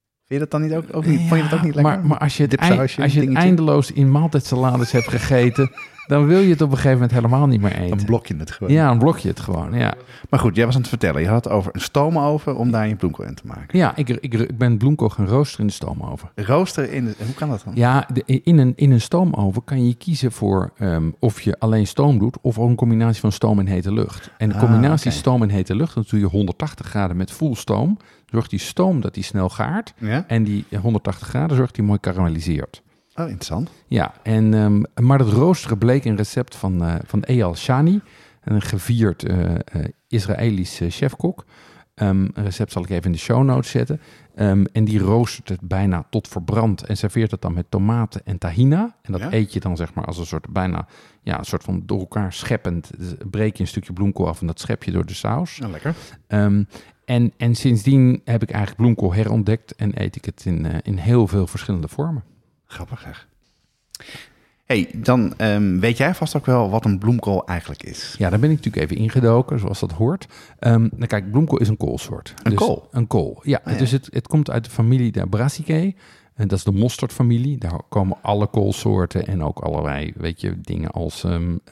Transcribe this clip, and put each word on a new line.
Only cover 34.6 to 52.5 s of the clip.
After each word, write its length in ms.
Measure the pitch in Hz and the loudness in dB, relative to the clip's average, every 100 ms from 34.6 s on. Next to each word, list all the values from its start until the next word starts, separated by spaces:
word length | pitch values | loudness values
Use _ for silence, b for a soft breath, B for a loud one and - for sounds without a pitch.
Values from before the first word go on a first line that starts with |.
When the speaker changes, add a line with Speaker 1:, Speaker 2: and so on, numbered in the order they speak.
| 107 101 - - 120 | 4 2 0 2 4
Speaker 2:
maar 120 | 135 | 4
dat 100 | 117 | 4
roosteren 460 | 110 156 180 - 107 | 4 4 2 0 0
bleek 260 | 113 135 | 2 2
een 120 | 131 104 | 2 -2
recept 380 | 104 - - - | -2 -4 -6 -6
van, 280 | 95 90 | -2 0
eh, 100 | 85 82 - | 0 -2 -2
van 160 | 101 | -4
Eyal 340 | - 127 95 82 | 0 2 0 -2
Shani, 440 | - 131 160 202 B B B B | 0 2 4 2 B B B B
een 180 | - 104 | -2 -2
gevierd, 600 | - 101 - 117 110 85 | -2 -4 -2 2 2 0
eh, 300 | - 90 87 | -2 0 0
eh, 60 | 85 - 85 78 - _ | -2 -4 -6 -6 -8 _
Israëlisch, 720 | 113 98 101 113 101 90 - | -4 -2 -2 0 0 -4 -4
eh, 100 | 87 | -6
chefkok. 540 | - 139 - 170 - - B B B _ | -2 -4 -2 -4 -6 -12 B B B _
Ehm, 260 | - 104 95 95 | -4 0 0 0
een 100 | - | -2
recept 280 | 101 - 104 | -6 -4 -4
zal 100 | - | -4
ik 80 | 90 | -4
even 140 | 92 | -2
in 80 | 87 | -2
de 60 | 82 | -2
show 260 | - 120 | 0 2
notes 260 | 135 131 123 | 2 2 0
zetten. 300 | 123 123 151 B B B | -2 -2 -4 B B B
Ehm, 300 | - 104 98 95 | -2 2 4 2
en 120 | - | 2
die 140 | 107 107 | 0 2
roostert 500 | 95 113 120 - - | 2 2 2 -4 -10
het 120 | 92 | -8
bijna 460 | 90 95 98 87 - | -4 -2 0 -2 -2
tot 180 | 113 - | -6 -6
verbrand 540 | - 87 104 113 95 - | -8 -4 0 0 -2 -4
en 100 | - | -4
serveert 340 | 107 - 110 | -4 -2 -2
het 120 | - | -2
dan 120 | 87 | -4
met 120 | 85 85 | -4 -2
tomaten 520 | 98 101 117 110 - | -2 0 0 -2 -6
en 140 | - 95 | -8 -6
tahina. 580 | 101 82 131 160 233 - | -4 2 2 2 0 -6
En 100 | - | -10
dat 80 | 95 | -8
Speaker 1:
Ja. 120 | 110 | -4
Speaker 2:
eet 200 | 110 104 | -2 -2
je 80 | - | -4
dan, 160 | 95 85 | -4 -4
zeg 180 | 85 | -6
maar, 100 | - | -8
als 140 | 80 82 | -8 -8
een 80 | 85 | -8
soort 220 | 80 - | -10 -8
bijna, 380 | - 92 82 - B B B | -4 -4 -4 -8 B B B
ja, 160 | - - | -8 -8
een 60 | |
soort 180 | - - | -6 -8
van 180 | - 92 92 | -6 -6 -4
door 120 | 101 | -6
elkaar 340 | 92 - 98 | -6 -6 -6
scheppend, 580 | - - | -6 -6